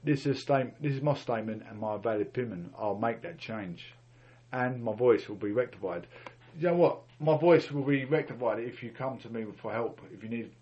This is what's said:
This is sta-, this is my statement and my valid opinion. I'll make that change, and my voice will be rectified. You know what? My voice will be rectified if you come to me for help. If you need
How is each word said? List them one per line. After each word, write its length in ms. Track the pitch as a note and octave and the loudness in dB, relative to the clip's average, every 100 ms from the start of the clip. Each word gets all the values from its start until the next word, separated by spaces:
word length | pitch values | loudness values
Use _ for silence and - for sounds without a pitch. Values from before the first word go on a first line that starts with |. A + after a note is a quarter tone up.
This 220 | D3 C#3+ D3 | 0 0 0
is 160 | C3+ | -2
sta-, 320 | - C#3 B2 - | 2 2 2 -4
this 120 | D3 | -2
is 80 | C3+ | 0
my 140 | D3 C#3 | 0 -2
statement 480 | - A2+ A2 A2 G#2+ | -2 -2 -2 -8 -10
and 100 | A2 | -6
my 160 | G#2+ G#2 | -4 -2
valid 260 | A2+ G#2+ | 0 0
opinion. 500 | G2+ - A#2+ F#2 F2 - | -2 -2 -4 -6 -10 -4
I'll 180 | G#2 G2+ | -4 0
make 260 | A#2 A2+ | 0 -2
that 160 | E3+ - | -8 -12
change, 560 | - A2 F#2+ E2+ - - - - - - - | -10 -8 -8 -10 -14 -20 -20 -20 -20 -20 -8
and 320 | C3 B2+ B2+ | -2 -2 -2
my 100 | A#2 | -4
voice 360 | G#2+ B2 G#2+ - | 4 6 6 4
will 80 | G2+ | -6
be 160 | G#2 | -2
rectified. 540 | G#2+ A#2+ - G2 F2 E2+ - - - - E3 | 0 -2 -4 -6 -6 -10 -18 -18 -20 -20 -4
You 80 | F3 | 0
know 80 | E3+ | 6
what? 240 | D#3+ - - - | 4 4 -10 -2
My 160 | D3+ D3+ | 2 4
voice 340 | E3+ E3 - | 8 8 6
will 120 | C#3+ | -2
be 200 | C3+ C#3 | 2 2
rectified 560 | C3 D#3 C#3+ A#2+ A#2+ G#2+ | 2 0 0 -2 0 0
if 240 | A#2+ A#2+ | -4 -8
you 80 | A#2 | -12
come 260 | A2 C3 A#2 | -6 -6 -6
to 100 | A2+ | -8
me 160 | A2+ A2 F#2+ | -6 -6 -8
for 100 | A2+ | -6
help. 300 | A2 A2+ - - | -2 -4 -6 -16
If 100 | A2 | -14
you 60 | A2 | -8
need 220 | A#2 G#2+ - | -6 -8 -14